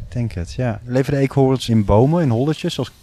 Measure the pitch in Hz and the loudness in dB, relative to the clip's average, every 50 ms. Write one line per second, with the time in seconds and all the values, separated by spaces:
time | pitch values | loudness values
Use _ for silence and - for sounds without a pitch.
0 | - - - 127 117 113 - 90 85 - - - 127 120 107 104 120 123 123 131 | -12 -8 -6 -6 -6 -4 -6 -8 -8 -8 -6 -4 -4 -4 -4 -6 -8 -2 0 0
1 | 135 - 143 139 139 131 - 139 135 131 135 123 - 117 113 110 101 101 101 107 | 0 0 0 0 0 0 2 2 2 2 2 0 0 2 2 2 4 4 4 4
2 | 127 143 165 175 165 127 113 113 135 156 151 - - 170 - - 123 - - _ | 6 4 2 2 2 2 0 0 0 -2 -2 -2 -4 -6 -6 -6 -8 -8 -10 _